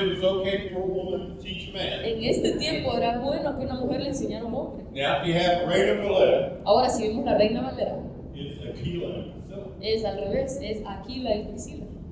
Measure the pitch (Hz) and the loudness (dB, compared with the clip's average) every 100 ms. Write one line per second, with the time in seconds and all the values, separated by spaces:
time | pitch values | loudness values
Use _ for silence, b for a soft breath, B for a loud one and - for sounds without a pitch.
0 | 190 170 185 190 196 196 190 180 185 185 | 0 2 2 2 0 -2 -2 -4 -2 -2
1 | 185 196 - - 196 - - - - 196 | -2 -4 -6 -10 -10 -10 -8 -4 -4 -2
2 | 226 226 247 - 330 - 302 - 262 240 | -2 -2 0 2 2 2 0 0 0 2
3 | 233 240 277 294 285 254 254 254 247 254 | 2 2 0 0 -2 -2 -4 -2 -2 0
4 | 277 - 214 220 226 - - - - 131 | -2 -2 -2 -4 -4 -4 -4 -8 -10 -2
5 | 143 - 170 170 180 175 160 190 208 202 | 2 2 4 4 4 4 4 4 4 4
6 | 202 - - - - - - 226 254 233 | 4 6 8 6 2 0 6 6 6 2
7 | 214 240 247 208 214 240 254 - - - | 0 0 2 6 6 4 -2 -2 -4 -4
8 | - - - - - - 160 175 175 170 | -8 -10 -12 -10 -10 -10 -10 -6 -4 -4
9 | - - - - - 196 190 - 214 226 | -4 -6 -8 -12 -12 -12 -12 -6 -2 0
10 | 208 190 202 - - - 214 208 208 190 | 0 -4 -2 -2 -2 -4 -6 -6 -6 -10
11 | - 254 247 208 - 202 - - - - | -8 -4 0 0 -2 -8 -10 -10 -10 -12
12 | - | -12